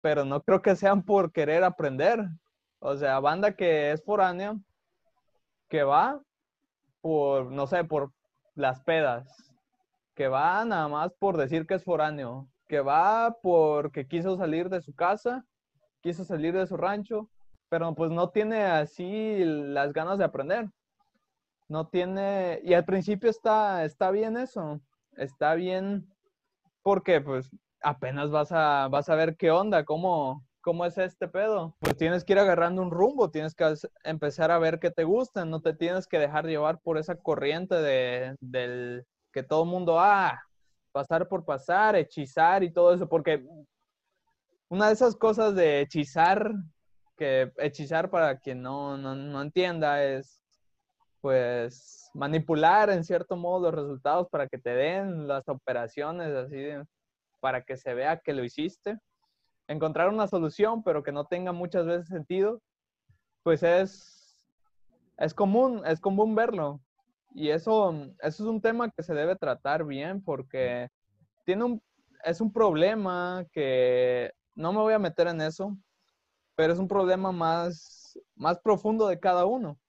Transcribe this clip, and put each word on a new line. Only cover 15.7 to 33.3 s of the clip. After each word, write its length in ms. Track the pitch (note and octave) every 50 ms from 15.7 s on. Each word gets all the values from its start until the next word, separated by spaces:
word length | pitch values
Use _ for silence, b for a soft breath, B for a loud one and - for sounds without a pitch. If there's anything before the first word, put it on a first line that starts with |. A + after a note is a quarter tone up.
| _ _ _ _ _ _
quiso 240 | _ E3+ F3 E3 F#3+
salir 300 | - G3+ D#3+ D3+ E3 E3+
de 120 | F#3+ F#3+
su 100 | F#3 F#3+
rancho, 540 | E3 D#3+ F#3 G3+ G#3 G#3 - A3+ G#3 G#3+ - _ - - - - _ _ _
pero 260 | - E3+ E3+ E3 D#3+
pues 160 | D#3 E3 E3
no 200 | E3 E3+ F3 F3
tiene 340 | F3 G#3 G#3+ G#3+ A3+ A3 G#3
así 760 | F#3+ E3+ D#3 D3 D3 _ - F3+ F3+ G3+ A3 A3 A3 G#3+ G3+ F#3
las 480 | E3 D#3 D3 D3 C#3+ C#3+ C#3+ C#3+ D3 C#3+
ganas 260 | D#3 D#3+ E3+ G3 G3
de 60 | F#3+
aprender. 440 | D#3 - C3+ C#3 D3 F#3 A#3 A3+ G3+ _ _ _ _ _ _ _ _ _ _ _ _ _ _ _ _ _ _ _ _
No 200 | D3+ D#3 D#3+ D#3
tiene, 720 | - F3+ F3+ F3+ F#3+ G3 G3 G3 G3+ G3 F#3 F3+ E3 - -
y 100 | E3+ F#3
al 100 | F3 E3+
principio 460 | E3 F#3+ F#3+ F3+ - G#3 G3 - A#3
está, 540 | A3 A3+ _ A3+ G#3+ G#3+ G#3+ G3+ G3 F3+ D#3+
está 260 | D#3 D#3 _ G3+ F#3
bien 260 | G3 G#3 G#3+ A3+ A3
eso, 440 | A#3 B3+ B3+ - - E3+ D3+ D3+ D3+ _ _ _ _ _ _ _
está 380 | - C3+ C3+ C3 _ D3+ D3 D#3+
bien 520 | E3 F3+ F#3 F#3 F#3 F#3+ G3 G3+ G3+ - - _ _ _ _ _ _ _ _ _ _ _ _ _ _ _
porque 380 | G3 G3 F#3+ F#3 - F3 D#3
pues 280 | C#3 D3 C3+ B2+ C3 C3 - - _ _ _ _ -
apenas 480 | D3 D3 C3+ - B2+ C3+ C#3+ C#3+ D3
vas 220 | D3 D3+ D3+ D3 F3
a, 360 | E3 D#3 D3+ C#3+ C#3+ C3+ C3+
vas 200 | C3 C#3+ C#3+ -
a 60 | E3
ver 220 | D#3 D#3+ D#3+ D#3+
qué 140 | _ - E3
onda, 340 | D#3 F3 G3 G#3+ G3+ E3 D3
cómo, 600 | - D#3 D#3+ F3 F#3 F3 D#3+ C#3+ C3 C3 C#3+ B2+ _ _ _
cómo 240 | _ F3 E3+ E3+ F3
es 140 | F3 E3+ F#3+
este 300 | F#3 F#3 - _ F#3+ F3
pedo. 480 | - F#3 G3+ A3 G#3+ G3 E3 E3 - _
Pues 160 | - D3+ D#3
tienes 280 | - D#3+ D#3+ F3 F3+ F3
que 100 | - G3+
ir 40 | G3
agarrando 440 | G3+ G3 F3 E3 E3+ E3+ F3+ F#3 F#3
un 80 | F3+
rumbo, 400 | E3 E3+ F#3+ A#3 C#4+ C4+ A3+ F3